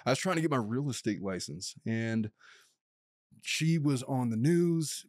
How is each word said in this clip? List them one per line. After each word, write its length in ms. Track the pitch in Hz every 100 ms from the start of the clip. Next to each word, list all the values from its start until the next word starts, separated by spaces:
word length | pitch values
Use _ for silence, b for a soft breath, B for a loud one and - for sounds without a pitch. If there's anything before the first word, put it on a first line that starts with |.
I 60 | B
was 80 | 131
trying 160 | 285 165
to 60 |
get 80 | 160
my 60 | 139
real 340 | 107 120 143
estate 320 | 120 - 101
license, 540 | 98 90 - 78 - - -
and 460 | 113 113 113 107 - B B B B _ _ _ _ _ -
she 360 | - - 156 165
was 240 | 147 135
on 280 | 127 135 120
the 60 | 110
news, 680 | 135 170 175 165 156 -